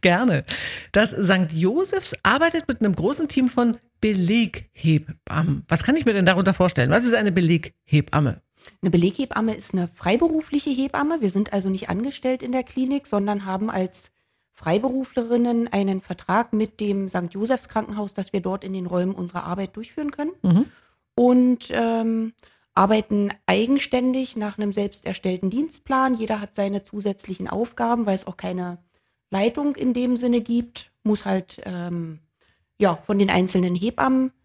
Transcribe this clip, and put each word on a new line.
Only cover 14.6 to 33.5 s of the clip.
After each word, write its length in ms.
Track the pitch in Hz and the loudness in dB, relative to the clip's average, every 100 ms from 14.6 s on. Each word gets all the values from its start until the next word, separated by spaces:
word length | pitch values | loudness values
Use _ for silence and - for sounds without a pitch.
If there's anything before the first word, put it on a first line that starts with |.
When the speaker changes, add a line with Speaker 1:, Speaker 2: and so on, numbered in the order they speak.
| - 185 254 254 254 - 233 240 240 233 233 | 0 0 2 -2 -4 -4 0 2 2 2 0
Speaker 2:
einen 320 | 196 196 190 | 0 0 -2
Vertrag 540 | - 175 - 196 233 | -4 -12 -2 0 0
mit 260 | 214 214 - | -2 -2 -2
dem 300 | 208 196 190 | -2 -2 -2
Sankt 240 | 185 175 | -4 -6
Josephs 340 | 196 220 262 - | -4 -2 -2 -2
Krankenhaus, 460 | 220 214 208 208 | -6 -4 -6 -8
dass 180 | - 190 | -8 -4
wir 80 | 202 | -4
dort 240 | 185 190 | -4 -6
in 80 | 196 | -6
den 140 | 190 180 | -6 -4
Räumen 280 | 180 180 | -2 -2
unsere 300 | 190 175 180 | -2 -6 -8
Arbeit 320 | 165 180 196 208 | -8 -6 -6 -10
durchführen 360 | 226 - 294 | -12 -8 -8
können. 200 | - 302 370 | -6 -8 -2
Speaker 1:
Mhm. 240 | 190 175 277 _ _ _ _ - | 2 4 2 _ _ _ _ 2
Speaker 2:
Und, 560 | 247 247 247 240 - | 4 6 4 2 -2
ähm, 640 | - 226 226 226 226 226 - _ _ _ | -2 0 0 -2 -2 -4 -10 _ _ _
arbeiten 580 | - 196 220 - 208 202 - - | 2 4 4 2 0 0 -2 0
eigenständig 920 | 190 233 277 - 254 254 262 254 220 | 0 2 0 2 0 0 -2 -4 -6
nach 200 | 208 202 | -8 -4
einem 140 | 208 | -4
selbst 340 | 196 202 - - | -2 -4 -6 -10
erstellten 440 | 185 190 185 190 | -6 -4 -2 -2
Dienstplan. 640 | 226 320 - - 269 262 | -2 -4 -8 -4 0 2
Jeder 260 | 240 220 214 | 0 -2 -4
hat 160 | 202 - | -6 -4
seine 280 | 202 202 | -2 -2
zusätzlichen 680 | 196 208 202 196 - 185 185 | -6 -6 -4 -4 -8 -10 -6
Aufgaben, 560 | 196 240 - 233 240 214 | -4 -4 -2 -2 0 0
weil 100 | 190 | 0
es 100 | - | -2
auch 100 | 175 | -8
keine 400 | 185 180 180 175 _ _ _ _ _ | -6 -6 -6 -10 _ _ _ _ _
Leitung 440 | 196 214 233 294 269 | 0 0 0 -4 0
in 180 | 254 | -2
dem 220 | 247 247 240 | 0 0 0
Sinne 240 | 247 240 | 2 0
gibt, 500 | 233 233 233 - - _ | 0 -2 -2 -12 -20 _
muss 220 | 214 208 196 | -2 0 0
halt, 360 | 190 185 - - | -2 -4 -14 -10
ähm, 540 | 180 175 175 165 160 _ _ _ _ _ _ | -8 -6 -6 -8 -12 _ _ _ _ _ _
ja, 160 | 202 160 | 2 2
von 240 | - 202 | -2 2
den 100 | 196 | 4
einzelnen 460 | 180 185 | 4 2